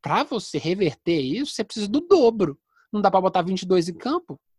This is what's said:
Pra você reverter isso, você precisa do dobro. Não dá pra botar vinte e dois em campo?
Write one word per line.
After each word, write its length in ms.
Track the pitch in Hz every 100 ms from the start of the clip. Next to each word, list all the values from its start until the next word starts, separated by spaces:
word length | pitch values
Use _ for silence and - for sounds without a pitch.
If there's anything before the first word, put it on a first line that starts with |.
Pra 220 | - 180
você 360 | 294 247 - 151
reverter 600 | 156 185 185 - - 170
isso, 320 | 131 185 294
você 120 | -
precisa 240 | 220 - 208
do 120 | 247
dobro. 580 | 349 381 240 226 175 139 _ _ _
Não 80 | 208
dá 100 | 165
pra 100 | 190
botar 220 | 185 185
vinte 200 | 175 185
e 40 | 185
dois 220 | 185 170
em 60 |
campo? 460 | 170 240 339 359 139 _